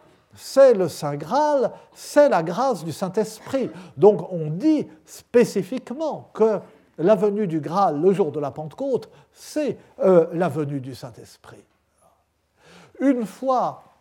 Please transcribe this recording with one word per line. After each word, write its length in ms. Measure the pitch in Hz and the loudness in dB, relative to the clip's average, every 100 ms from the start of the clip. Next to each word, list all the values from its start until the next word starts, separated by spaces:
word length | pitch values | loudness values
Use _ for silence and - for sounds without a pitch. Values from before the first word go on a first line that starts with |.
| _ _ _ | _ _ _
c'est 400 | - - 269 269 | -20 -2 6 6
le 140 | 208 170 | 6 0
Saint 300 | - 147 143 | -4 -8 -8
Graal, 560 | 151 262 302 285 208 - - | -4 -2 0 0 -2 -6 -20
c'est 380 | - - 285 285 | -20 0 4 6
la 140 | 190 | 4
grâce 420 | 165 170 269 160 165 | 0 -2 -2 -4 -6
du 80 | |
Saint-Esprit. 760 | - 185 202 214 - - 269 190 175 180 - | -8 -6 -4 -6 -8 -6 -4 -4 -8 -16 4
Donc 340 | 196 185 170 | 4 4 -2
on 180 | 175 151 | -8 -6
dit 380 | 165 302 302 - - | -2 0 0 -2 -12
spécifiquement 1300 | _ - _ 240 220 208 185 254 - 254 320 185 123 | _ -20 _ 2 2 0 -6 -8 -10 -8 -8 -8 -8
que 280 | - 220 196 - _ _ - | 0 0 0 -6 _ _ -2
la 180 | 170 208 | 2 2
venue 320 | 208 202 202 | 2 -2 -4
du 120 | 160 | -4
Graal 400 | 147 185 190 147 | -4 0 0 2
le 140 | 180 | 2
jour 180 | 190 160 | 2 0
de 80 | 147 | -4
la 120 | 143 | -8
Pentecôte, 580 | 156 156 - 277 240 - _ _ | -8 -12 -8 -4 -4 -6 _ _
c'est, 440 | _ - 302 277 - _ - | _ -10 -6 -6 -6 _ -2
euh, 260 | 190 180 170 | 4 4 4
la 160 | 170 170 | 0 -4
venue 320 | 139 143 143 | -4 -6 -8
du 160 | 127 123 | -12 -14
Saint-Esprit. 720 | 135 104 - _ - 120 _ _ _ _ _ _ _ _ _ _ _ - - - | -18 -20 -20 _ -20 -20 _ _ _ _ _ _ _ _ _ _ _ -20 -20 -2
Une 240 | 269 247 202 | 0 0 -2
fois 580 | - 262 254 170 135 _ _ | -6 -2 0 -2 -6 _ _